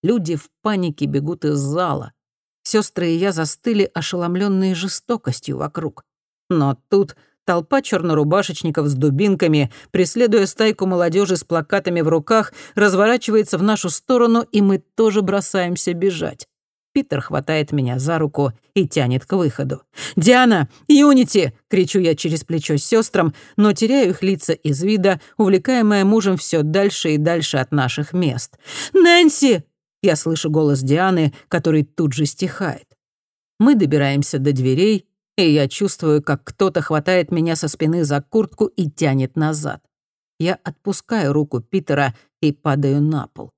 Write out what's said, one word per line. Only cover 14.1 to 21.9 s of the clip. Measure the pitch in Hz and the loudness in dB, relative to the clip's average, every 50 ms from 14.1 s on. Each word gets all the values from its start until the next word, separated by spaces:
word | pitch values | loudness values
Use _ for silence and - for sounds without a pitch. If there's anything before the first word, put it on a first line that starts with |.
| 262 247 240 233 226 233 233 _ - | 2 2 4 4 2 2 0 _ 0
и | 208 | 2
мы | 202 196 196 190 | 2 2 2 0
тоже | - _ _ - 226 220 196 214 202 | -2 _ _ 0 0 2 2 0 0
бросаемся | 180 190 202 196 - - 196 180 175 180 180 - - 175 | 0 -2 -2 -2 -2 -2 -2 -2 -2 -4 -4 -4 -6 -4
бежать. | 170 175 196 180 156 165 151 - - - _ _ _ _ _ _ _ _ _ _ | -2 -2 -2 -2 -2 -8 -8 -8 -12 -20 _ _ _ _ _ _ _ _ _ _
Питер | 277 277 _ - 135 | -4 -4 _ -4 -6
хватает | 123 - 151 147 139 - 160 156 151 147 | -6 -4 -6 -6 -4 -2 -2 -2 -2 -2
меня | - 147 131 123 123 131 | -2 -2 -2 -2 -2 -4
за | 131 151 170 160 | -2 -2 -2 0
руку | 160 147 151 - 143 131 113 _ _ _ _ | -2 -2 -2 -2 -2 -2 -2 _ _ _ _
и | 202 180 - | -2 -2 0
тянет | - 165 139 120 123 135 - | 0 0 0 0 0 -2 -4
к | _ 190 | _ -2
выходу. | 190 180 147 - - 139 131 - - _ _ _ - - - - | 0 0 -2 -2 -4 -6 -6 -6 -10 _ _ _ -14 -14 -6 0
«Диана! | - 156 196 247 247 254 240 220 180 147 - _ _ _ _ | 2 4 6 6 6 6 4 4 2 0 -2 _ _ _ _
Юнити!» — | 294 277 285 294 285 262 247 - - 214 170 131 - _ _ _ | 6 6 8 6 6 4 4 2 2 0 0 0 -4 _ _ _
кричу | - 208 185 - | 0 0 0 2